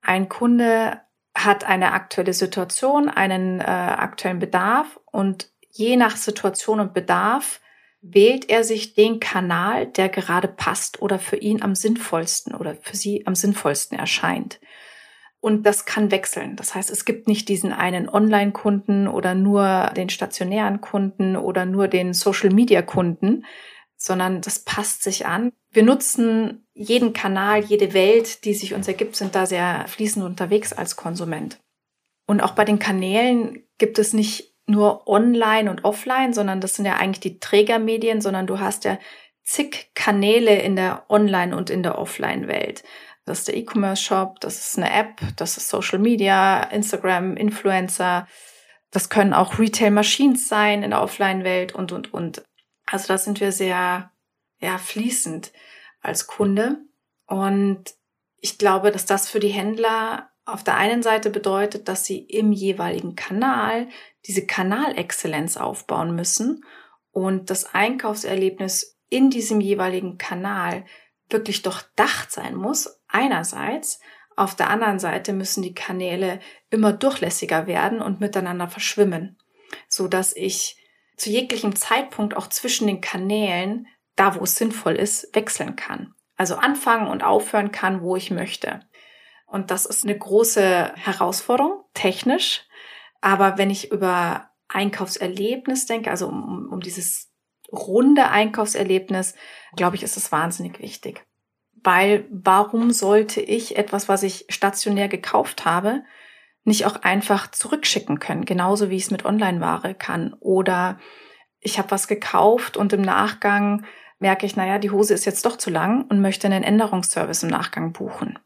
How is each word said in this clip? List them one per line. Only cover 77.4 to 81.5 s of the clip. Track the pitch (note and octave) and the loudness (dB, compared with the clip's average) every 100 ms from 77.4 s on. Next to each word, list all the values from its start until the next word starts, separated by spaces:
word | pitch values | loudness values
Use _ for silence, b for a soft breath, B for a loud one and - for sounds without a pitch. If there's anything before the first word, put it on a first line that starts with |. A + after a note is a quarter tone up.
| - D#3+ F#3 | -2 -2 0
werden | F3 F#3+ A3+ | -2 0 -2
und | G#3+ F#3+ | -4 -4
miteinander | G3+ G3+ F#3 F3+ F3 | -2 -2 -4 -6 -8
verschwimmen, | - - - G3+ E3 F#3+ _ _ B B B B | -6 -6 2 2 2 -8 _ _ B B B B
so | - F#3 | -4 -2
dass | F#3 F#3 | 0 -2
ich | - F#3+ F#3+ - - b b b _ | -2 -4 -4 -6 -8 b b b _
zu | - | -2
jeglichem | G#3+ B3+ | -2 -2